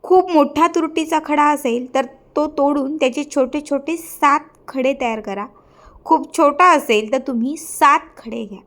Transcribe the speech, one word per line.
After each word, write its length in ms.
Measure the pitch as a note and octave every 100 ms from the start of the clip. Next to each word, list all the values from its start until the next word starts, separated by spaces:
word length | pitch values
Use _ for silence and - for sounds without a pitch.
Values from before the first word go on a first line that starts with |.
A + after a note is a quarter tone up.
खूप 280 | - F#4 F#4
मोठा 360 | E4 - - E4+
तुरटीचा 520 | E4+ D#4+ D#4+ D#4+ E4 D4+
खडा 180 | D4
असेल 520 | D4 D4 C#4 A#3 B3 C4
तर 100 | C4 - _ -
तो 120 | D4+
तोडून 480 | D4+ C#4+ D4 C4+ D4+
त्याचे 280 | C4 B3
छोटे 380 | D4 - B3+ D4 D4
छोटे 280 | C#4+ C#4 E4
सात 420 | - - D4 D4 D4+ _ -
खडे 260 | C4+ C4 C#4
तयार 180 | B3 A3
करा. 260 | G#3 G3 G#3+ _ _ _ - -
खूप 340 | - D#4+ - -
छोटा 380 | D4 D4 F4+ D#4
असेल 380 | - G#3+ A3
तर 40 | C4
तुम्ही 400 | C4 A#3+ A#3+ D#4+
सात 420 | - - D4 D4+ D#4+ -
खडे 280 | A3+ A3+ G#3
घ्या. 140 | G3